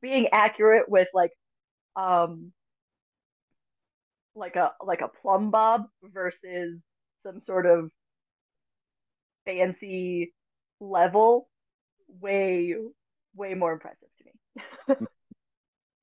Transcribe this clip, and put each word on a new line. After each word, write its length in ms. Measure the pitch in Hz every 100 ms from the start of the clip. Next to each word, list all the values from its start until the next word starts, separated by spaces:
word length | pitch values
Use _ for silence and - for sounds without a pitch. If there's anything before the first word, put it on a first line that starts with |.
being 280 | 254 269 220
accurate 580 | 214 214 220 220 220 -
with, 180 | 196 180
like, 180 | 185 170 - _ _ _ _ _ 190
um, 580 | 185 180 170 165 175 _ _ _ _ _ _ _ _ _ _ _ _ _ _ _ _ _ _ 214
like 200 | 180 180
a, 160 | 165 -
like, 200 | 190 170
a 60 | -
plumb 440 | - - 190 214
bob 340 | 220 220 233 208 _
versus 760 | 190 190 180 - 185 180 175 170 _ _ _ _
some 180 | 196 180 -
sort 200 | 185 175
of 240 | 170 160 - _ _ _ _ _ _ _ _ _ _ _ _ _ _ -
fancy 880 | 180 185 180 202 185 180 175 170 _ _ _ _ _
level, 720 | 202 185 170 196 220 240 247 _ _ _ _ _ _ 185
way, 540 | 196 196 190 180 175 170 220 - _ _ _ 190
way 180 | 196
more 200 | 185 170
impressive 360 | 160 - - _ _
to 60 | _
me. 800 | _ _ - - - - 269 -
<laughs> 20 | _ _ - _ _ _ _ _ _